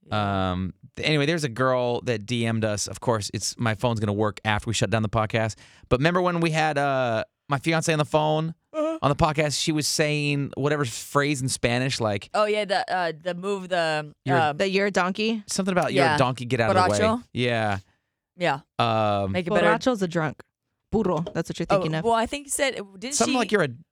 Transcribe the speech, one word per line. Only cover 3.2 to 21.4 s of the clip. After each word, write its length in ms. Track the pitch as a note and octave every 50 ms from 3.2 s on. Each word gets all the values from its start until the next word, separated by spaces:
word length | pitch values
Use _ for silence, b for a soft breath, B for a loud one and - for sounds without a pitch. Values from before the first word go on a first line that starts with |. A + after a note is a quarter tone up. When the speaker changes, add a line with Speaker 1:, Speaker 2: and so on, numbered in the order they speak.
| G2 - -
Speaker 2:
it's, 240 | A2 - - - -
my 160 | A#2+ A2+ A2
phone's 260 | G2+ - B2 A#2 A2
gonna 120 | G#2+ G#2 G2+
work 280 | G2+ A2 G#2 G2 - _
after 240 | A2 G#2+ G#2 - A#2
we 60 | G#2+
shut 160 | - - G#2+
down 120 | F#2+ A2+ A2
the 60 | G#2
podcast. 480 | - A2+ G#2+ G#2 - A#2 A2 A2 G#2+ B B B B B B B
But 100 | - B2
remember 220 | C#3 E3 F3 F#3 F3+
when 180 | F3+ F3 E3+
we 100 | E3 E3
had, 280 | D#3 D#3+ D#3 D#3 D3+ C#3+
uh, 460 | C#3+ C#3+ C3+ C3 C3 A#2+ A2+ A2 - - _ _ _ _
my 100 | D3 C3+
fiance 340 | - D#3+ E3 E3 D#3 - D#3+
on 60 | D3+
the 60 | D3+
phone 500 | - - D#3 D3+ D#3 D#3 D#3 D#3+ D#3+ E3 _ _ _ -
Speaker 1:
Uh-huh. 260 | D#4 D4+ D#4 D#4+ D#4+ -
Speaker 2:
on 60 | C3+
the 60 | C#3+
podcast? 440 | - E3+ D#3+ D3+ C#3+ D#3 D3+ C3 -
She 120 | - - D#3
was 140 | D3+ D3 -
saying 640 | - - D#3+ D3+ D3+ D3 D3 D3 C#3+ C#3+ C#3+ - -
whatever 280 | - C3 D3 D3 D3 C#3+
phrase 580 | A#2+ A2 - - - - C#3+ C#3+ C#3+ D3+ C3 C3
in 60 | C3
Spanish, 520 | - - - B2 A#2 B2 B2+ C3+ B2 -
like 300 | A#2+ G#2+ G#2 G2+ - - _
Speaker 1:
Oh 100 | G3+ G#3+
yeah, 200 | G#3+ G#3 G#3+ G#3
the, 280 | F#3+ G3 F#3 - - -
uh, 200 | F#3 F3+ E3 D#3+ D3+
the 140 | D#3+ F3+ F3
move, 340 | F3 F3+ G3 G3+ G3 F#3 F3+
the, 440 | F#3 F3+ E3 D#3+ D#3 D3+ D3+ D3 D3 _ _
Speaker 2:
You're 120 | C3 F3
Speaker 1:
uh, 160 | E3+ D#3+ D3+ C#3+
Speaker 3:
That 180 | D3+ G3+ G3
you're 160 | F#3 F#3+ G3
a 40 | G#3 F#3
donkey? 500 | G3 F3+ F3+ F#3+ - G#3+ A3 A#3 A3 G#3 -
Speaker 2:
something 240 | - - F#3+ G3 F#3+
about 200 | F3+ D#3+ C3 A#2
"You're 120 | - F3
a 40 | E3
Speaker 1:
Yeah. 60 | D3+ D3
Speaker 2:
donkey, 260 | D3 B2 C3 - B2+
get 160 | A#2+ B2+ A#2+
out 160 | A2+ A2 -
of 80 | F#3 F3+
the 60 | F#3 G#2
way." 60 | G3+
Speaker 1:
Borracho? 240 | G#3 A3 A3 B3 A#3+ _ _
Speaker 2:
Yeah. 460 | A2+ B2 B2 A#2+ A2+ A2 G#2+ G2+ F#2+ - _ _ _ _ _ _ _ _ _ _
Speaker 1:
Yeah. 240 | - F3+ E3 C#3 C#3 - _ _ -
Speaker 2:
Um, 540 | A#2 A#2 A2+ A2 A2 G#2+ G#2 G2+ G2+ F#2+ G2
Speaker 1:
Make 140 | F3+ F3+
it 40 | E3+
better. 160 | G#3+ G#3 G#3
Speaker 3:
Borracho's 360 | G#3 G#3+ A3+ - C4 B3+ G#3 G3
a 60 | F3
drunk. 320 | D#3+ F3 D#3 D3+ - _ - _ _ _ _ _ _ _ _ _ -
Burro. 320 | G#3 A3 F3+ F3+ D3+ E3+ - -
That's 140 | -